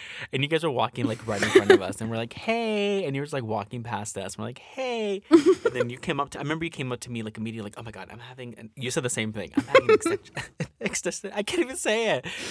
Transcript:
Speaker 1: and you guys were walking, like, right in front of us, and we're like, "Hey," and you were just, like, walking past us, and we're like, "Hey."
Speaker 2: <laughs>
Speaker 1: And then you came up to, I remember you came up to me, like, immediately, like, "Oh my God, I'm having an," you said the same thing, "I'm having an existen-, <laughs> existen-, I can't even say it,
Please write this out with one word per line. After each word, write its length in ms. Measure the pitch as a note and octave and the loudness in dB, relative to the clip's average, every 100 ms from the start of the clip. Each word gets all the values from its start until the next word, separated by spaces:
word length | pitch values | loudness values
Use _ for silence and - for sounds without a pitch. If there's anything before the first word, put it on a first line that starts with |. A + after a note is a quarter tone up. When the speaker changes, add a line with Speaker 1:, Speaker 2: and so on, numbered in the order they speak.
| - - - | -14 -12 -4
Speaker 1:
and 100 | C3+ | -2
you 60 | C#3+ | 2
guys 140 | D#3+ | 2
were 60 | D#3+ | 2
walking, 340 | A#2+ A2+ - A2+ | 2 0 0 -2
like, 200 | A2 A2 | -2 -2
right 160 | G2+ | 0
in 60 | G#2+ | 6
front 200 | A#2+ G2+ | 6 8
of 120 | - | 6
us, 180 | F#2 - | 6 -4
and 80 | A2+ | -4
we're 60 | A2+ | -4
like, 160 | A#2+ | -4
"Hey," 720 | - - A3+ A3+ G#3 G3+ G3 | -6 -2 -2 0 0 0 0
and 100 | D#3 | -2
you 60 | C3+ | -4
were 60 | D3 | -4
just, 80 | |
like, 100 | C#3 | -4
walking 380 | A2+ A2+ G2+ B2 | -2 -2 -4 -8
past 340 | A2+ G#2 A2 G2 | -6 -6 -6 -6
us, 180 | F#2+ - | -6 -6
and 60 | |
we're 60 | A2 | -8
like, 100 | C3+ | -10
"Hey." 600 | - - B3+ A#3 G#3+ G3 - | -14 -6 -4 -2 -2 -2 8
Speaker 2:
<laughs> 0 | D#4 D4+ F4 - | 8 8 4 2
Speaker 1:
And 80 | |
then 160 | B2+ A#2+ | 0 -2
you 80 | B2+ | -2
came 200 | - C#3+ | -2 0
up 120 | C#3+ | -2
to, 80 | - | -4
I 40 | |
remember 220 | C#3+ D#3+ | -4 -2
you 60 | E3 | -4
came 220 | - B2+ | -4 -4
up 80 | B2 | -4
to 100 | B2 | -6
me, 120 | A#2 | -6
like, 140 | A2 A2 | -6 -6
immediately, 320 | A2+ A2+ G2+ | -6 -6 -10
like, 80 | A#2+ | -10
"Oh 40 | |
my 80 | A#2 | -12
God, 180 | F#2+ F#2+ | -12 -14
I'm 100 | A2 | -14
having 340 | A#2+ B2+ B2 A2+ | -16 -14 -14 -14
an," 120 | A2+ | -16
you 160 | - B2 | -8 -4
said 120 | D#3 | -2
the 80 | B2 | -2
same 220 | - A2 | -2 -2
thing, 160 | G#2+ F2 | -4 -2
"I'm 100 | - | -2
having 260 | B2 C5+ - | 6 4 6
an 60 | G#4+ | 4
existen-, 680 | E4 F#4+ - - - - - | 2 -4 -6 -12 -12 -8 -10
<laughs> 100 | - | -6
existen-, 520 | G#3+ - F3+ - G3 | -6 -4 -4 -6 -8
I 80 | G3+ | -6
can't 180 | G#3 F4 | -2 -2
even 140 | B3+ C4 | -2 -2
say 400 | - A3 A3 C3+ | 0 2 2 0
it, 100 | D#3+ - - | -2 -8 -8